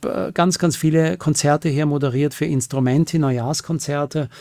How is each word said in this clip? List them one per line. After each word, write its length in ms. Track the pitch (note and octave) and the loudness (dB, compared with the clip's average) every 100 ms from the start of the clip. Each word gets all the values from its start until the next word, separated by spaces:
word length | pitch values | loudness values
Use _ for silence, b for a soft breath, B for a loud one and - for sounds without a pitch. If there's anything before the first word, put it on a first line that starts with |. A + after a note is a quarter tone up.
| - | -6
äh, 260 | - - | -4 -4
ganz, 280 | F3 F3 E3+ | 0 0 2
ganz 160 | F3 - | 0 0
viele 400 | D#3 D#3+ D#3+ F3+ | 2 2 2 0
Konzerte 520 | D#3 C#3+ D3 D3+ E3 | 0 2 2 2 0
hier 180 | C#3 D3+ | 0 0
moderiert 480 | C#3+ C#3 B2+ D3 - | 0 0 0 0 -2
für 100 | E3 | -2
Instrumenti, 720 | C#3 - C3+ B2+ C#3 E3 E3 | -2 -2 0 2 2 2 2
Neujahrskonzerte. 1120 | C#3 B2 A#2 D#3 - E3 - C#3+ D3 D#3 C3 B | 0 0 -2 -4 -4 -6 -4 -4 -2 -4 -6 B